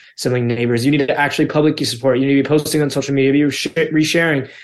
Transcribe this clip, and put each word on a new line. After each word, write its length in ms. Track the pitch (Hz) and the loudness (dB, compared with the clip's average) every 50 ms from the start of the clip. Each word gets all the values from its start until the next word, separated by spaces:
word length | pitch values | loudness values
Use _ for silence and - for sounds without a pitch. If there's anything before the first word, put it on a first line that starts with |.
| - - _ | -20 -20 _
sibling, 300 | - - 131 123 123 120 | -6 -4 -2 -2 0 0
neighbors. 380 | 120 120 113 123 120 120 117 120 | -2 -2 -2 0 0 0 0 2
You 60 | 143 | 2
need 160 | 147 143 139 | 2 2 0
to 100 | 127 - | 0 0
actually 300 | - 143 143 - - 156 | 0 -2 0 0 -2 -2
publicly 380 | - - 151 151 156 151 - 147 | 0 0 0 2 0 0 -2 -4
support. 340 | 117 - 117 131 135 123 127 | -6 -4 -2 0 0 2 2
You 80 | 135 | 2
need 80 | 139 139 | 2 2
to 80 | 139 135 | 2 2
be 40 | |
posting 340 | 139 151 151 147 - - 151 | 2 0 0 0 0 0 0
on 80 | 147 139 | 0 0
social 240 | - 139 131 - 139 | -2 -4 -4 -2 0
media, 180 | 139 135 135 | 2 2 4
be 120 | 135 143 147 | 4 2 2
re-, 80 | 143 | 0
resharing." 1000 | 131 - - - - 165 160 - 160 156 156 151 - 170 170 165 151 135 123 - - - | 0 -2 -6 -4 -2 -2 -2 0 0 0 0 2 0 0 2 2 0 -2 -4 -6 -12 -20